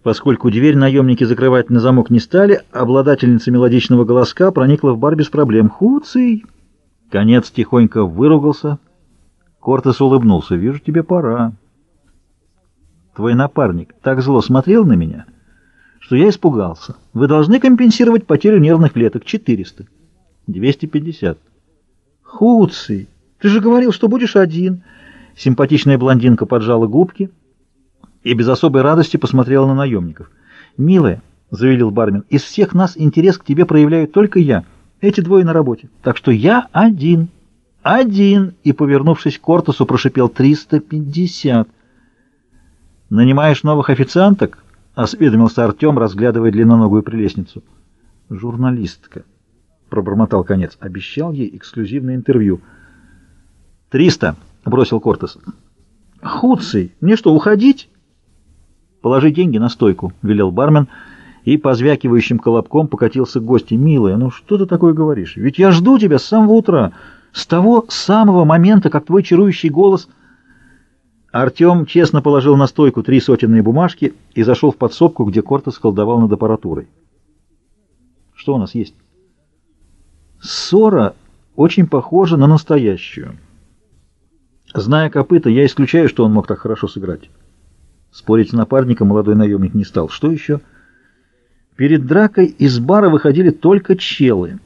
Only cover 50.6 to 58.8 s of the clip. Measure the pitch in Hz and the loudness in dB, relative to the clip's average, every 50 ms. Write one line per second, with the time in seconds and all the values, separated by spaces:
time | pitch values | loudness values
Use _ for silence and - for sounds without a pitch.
50.6 | 90 80 - _ - 98 90 98 - - - 139 156 170 156 139 120 104 - 98 | -4 -6 -10 _ -18 -16 -16 -16 -16 -12 -10 -10 -8 -8 -8 -8 -10 -10 -12 -18
51.6 | - - - 120 107 98 120 143 131 127 131 127 113 - 131 120 107 98 92 87 | -20 -16 -12 -10 -10 -8 -8 -8 -8 -6 -8 -6 -2 0 0 2 2 0 -2 -4
52.6 | _ _ _ _ _ _ _ _ _ _ _ _ _ _ _ _ _ _ _ _ | _ _ _ _ _ _ _ _ _ _ _ _ _ _ _ _ _ _ _ _
53.6 | _ _ _ _ _ _ - 131 165 180 - - - 85 76 - - _ _ _ | _ _ _ _ _ _ -2 0 2 2 0 0 -4 -6 -6 -8 -18 _ _ _
54.6 | _ 110 110 131 123 - 117 110 - 117 101 - - 85 - - _ - - _ | _ -2 0 0 0 0 -2 -4 -2 -2 -2 -2 -6 -14 -14 -18 _ -20 -20 _
55.6 | _ _ _ _ _ _ _ _ _ _ _ _ - - - - - 254 254 - | _ _ _ _ _ _ _ _ _ _ _ _ -14 -14 -8 -2 0 0 0 0
56.6 | - - - 104 90 90 _ _ 147 180 220 220 - 180 156 156 160 208 214 196 | -2 -4 -4 -4 -4 -4 _ _ 0 0 0 2 2 2 2 2 2 2 0 2
57.6 | 233 277 269 - - _ _ _ _ _ _ _ _ _ _ _ _ _ _ _ | 2 2 2 0 -4 _ _ _ _ _ _ _ _ _ _ _ _ _ _ _
58.6 | _ _ _ _ | _ _ _ _